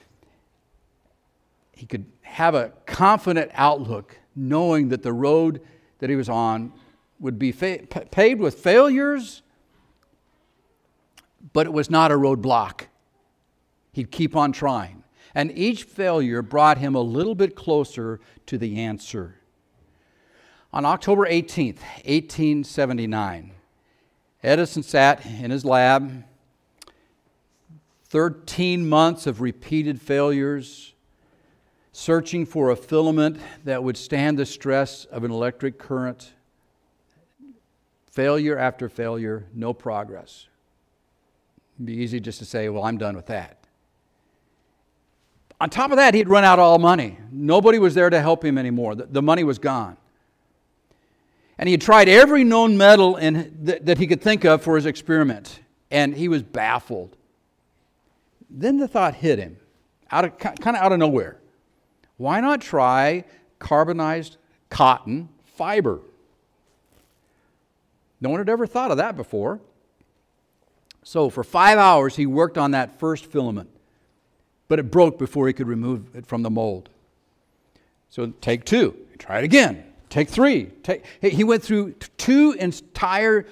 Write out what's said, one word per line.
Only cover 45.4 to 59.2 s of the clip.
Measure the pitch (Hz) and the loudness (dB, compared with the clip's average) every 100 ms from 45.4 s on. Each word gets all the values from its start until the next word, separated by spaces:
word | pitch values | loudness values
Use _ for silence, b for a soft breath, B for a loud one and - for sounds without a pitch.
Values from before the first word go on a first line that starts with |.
| _ - | _ -8
On | 160 | -6
top | - 269 | -4 0
of | 269 | 4
that, | 269 | 6
he'd | 214 196 | 4 4
run | 202 | 6
out | 196 180 | 6 8
of | 175 | 8
all | 170 | 6
money. | 170 175 117 92 110 | 6 2 0 -10 -16
Nobody | 135 147 180 208 226 | -6 2 4 6 6
was | 185 156 | 4 4
there | 175 | 4
to | 165 | 4
help | 151 165 160 | 2 0 0
him | 135 | -2
anymore. | 127 120 117 | -2 -4 -4
The, | 107 123 | -8 -6
the | 135 | -2
money | 147 170 | 2 2
was | 156 117 | 0 -2
gone. | 147 131 101 90 _ _ _ _ _ _ _ _ _ _ _ _ _ _ _ - | -4 -6 -8 -14 _ _ _ _ _ _ _ _ _ _ _ _ _ _ _ -8
And | 180 | -2
he | |
had | 170 | 0
tried | - 214 196 | 6 8 10
every | 202 285 294 | 10 10 8
known | 247 226 226 202 | 4 4 4 6
metal | 202 208 185 175 | 8 8 6 2
in, | 160 156 156 156 156 | 0 0 -4 -8 -6
th-, | 185 | -4
that | 151 170 | 0 2
he | 165 | 2
could | 175 | 0
think | 214 214 170 | 2 2 4
of | 156 | 2
for | - 160 | 2 0
his | 151 | 0
experiment, | - - 160 147 107 98 - _ _ - | -6 -2 0 0 -2 -12 -20 _ _ -6
and | 143 143 143 | -2 -2 -2
he | 175 | -2
was | 151 | -2
baffled. | 107 120 107 120 - 107 92 _ _ _ _ _ _ _ _ _ _ _ _ _ _ | -4 -6 -2 -4 -6 -12 -14 _ _ _ _ _ _ _ _ _ _ _ _ _ _
Then | 135 202 277 | -8 -2 -2
the | 269 | -2
thought | 226 180 | 0 -2
hit | 135 | -2